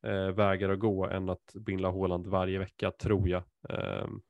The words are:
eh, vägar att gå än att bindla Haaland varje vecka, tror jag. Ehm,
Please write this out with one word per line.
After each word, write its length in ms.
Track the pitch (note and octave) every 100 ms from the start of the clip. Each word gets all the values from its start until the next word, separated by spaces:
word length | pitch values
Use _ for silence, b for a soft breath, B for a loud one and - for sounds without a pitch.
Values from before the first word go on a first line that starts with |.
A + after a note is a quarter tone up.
eh, 240 | A2 G2 F#2+
vägar 420 | F#2+ G2+ F#2+ G2
att 100 | G2
gå 260 | A2 F#2+ F#2+
än 240 | F#2+ F#2
att 240 | F2+ - B2
bindla 360 | A2 F#2+ F#2+
Haaland 360 | F#2+ F#2+ F2+ F2+
varje 320 | F#2+ F#2 F#2+
vecka, 320 | F#2+ - F#2+
tror 380 | - - G2+ F2+
jag. 140 | F2+ - _ -
Ehm, 520 | - - G1+ - - -